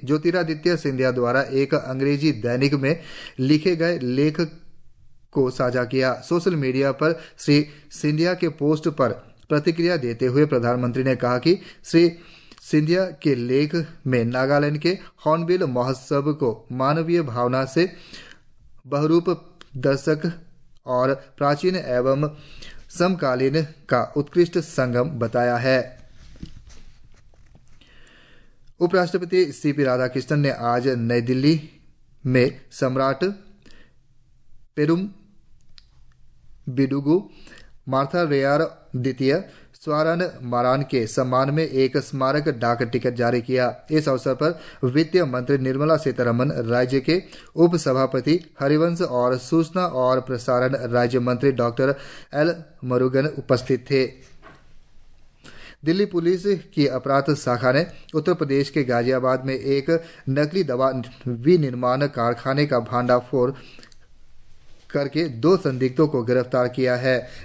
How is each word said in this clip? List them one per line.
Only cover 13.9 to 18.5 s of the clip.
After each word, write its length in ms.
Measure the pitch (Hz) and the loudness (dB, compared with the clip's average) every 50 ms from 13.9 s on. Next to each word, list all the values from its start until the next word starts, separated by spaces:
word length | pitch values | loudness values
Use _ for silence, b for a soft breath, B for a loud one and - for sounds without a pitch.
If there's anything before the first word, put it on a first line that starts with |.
| - - - | -10 -8 -4
में 180 | 131 127 120 113 | 0 0 0 0
नागालैंड 540 | 117 123 127 131 135 143 143 147 147 147 151 | 0 0 0 0 2 2 2 2 0 -2 -2
के 200 | 151 170 185 196 B B B _ - | -2 -2 -2 -2 B B B _ -2
हॉर्नबिल 380 | 151 156 165 170 170 180 185 185 | 0 0 0 2 0 0 0 0
महोत्सव 680 | 143 123 123 123 131 135 127 - - 151 143 139 151 151 | 0 0 0 0 -2 -2 -4 -4 -2 -2 0 0 0 -2
को 340 | 151 147 120 110 - - - 123 | 0 -2 -2 -2 -4 -8 -10 -6
मानवीय 500 | 127 131 135 151 165 165 165 170 175 165 | -2 0 0 0 0 0 0 0 0 0
भावना 420 | 135 113 120 123 123 127 131 135 | -2 -2 -2 -2 0 0 0 -2
से 280 | 131 - 165 170 185 B B B B B B B B B B B B | 0 0 0 0 0 B B B B B B B B B B B B